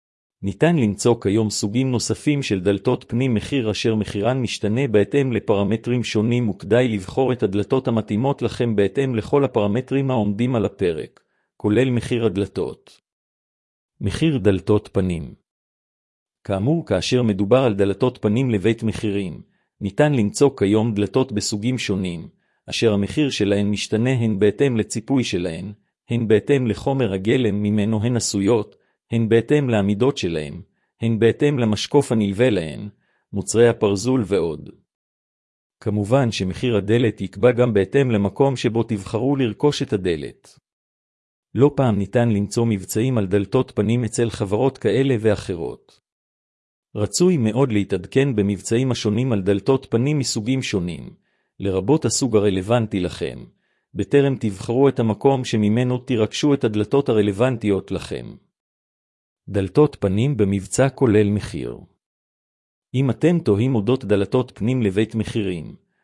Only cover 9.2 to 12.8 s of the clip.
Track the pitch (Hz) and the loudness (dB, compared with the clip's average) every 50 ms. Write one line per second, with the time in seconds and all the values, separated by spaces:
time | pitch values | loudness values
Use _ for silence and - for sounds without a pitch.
9.2 | - - 139 143 139 127 - 113 101 104 101 127 127 - 131 139 135 131 127 113 | -2 0 2 2 2 2 2 0 0 0 0 -2 -2 -2 -2 -2 0 0 0 0
10.2 | 104 104 101 101 123 131 127 110 101 104 - - 95 87 80 71 - - _ _ | 0 0 -2 -2 -2 0 0 0 0 -2 -2 -2 -2 -2 -2 -4 -8 -12 _ _
11.2 | _ _ _ _ _ _ _ - - 104 104 117 135 131 123 117 - - 127 113 | _ _ _ _ _ _ _ -4 -2 0 2 2 2 2 0 -2 -2 -2 -2 0
12.2 | 113 104 87 98 101 - - 95 78 64 - - | 0 0 0 -2 -4 -4 -6 -6 -6 -8 -8 -14